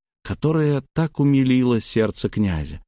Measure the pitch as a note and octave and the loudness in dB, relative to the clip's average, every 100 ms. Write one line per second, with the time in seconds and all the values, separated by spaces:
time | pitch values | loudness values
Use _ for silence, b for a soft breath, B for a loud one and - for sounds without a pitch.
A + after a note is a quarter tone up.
0 | _ _ - F#2+ D3+ D#3+ D3 C#3 - - | _ _ -10 -2 0 0 0 -2 -4 -4
1 | D#3+ - C#3+ C3+ C3 B2+ B2 A2+ - A2+ | -4 0 2 4 4 2 2 0 0 -2
2 | G#2+ - G#2+ G#2+ G2+ D#2+ C#2 D#2 | -2 -2 -6 -2 -2 -2 -6 -12